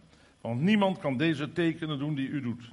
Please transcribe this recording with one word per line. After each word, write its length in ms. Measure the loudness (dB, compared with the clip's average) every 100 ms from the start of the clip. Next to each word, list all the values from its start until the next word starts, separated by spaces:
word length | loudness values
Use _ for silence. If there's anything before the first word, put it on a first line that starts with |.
| -20 -20 -20 _
want 200 | -6 0
niemand 360 | 4 4 4 2
kan 200 | -2 2
deze 340 | 2 0 -2
tekenen 480 | 0 0 0 -4 -4
doen 160 | -2 -2
die 120 | -2
u 140 | -4
doet, 300 | -4 -6 -10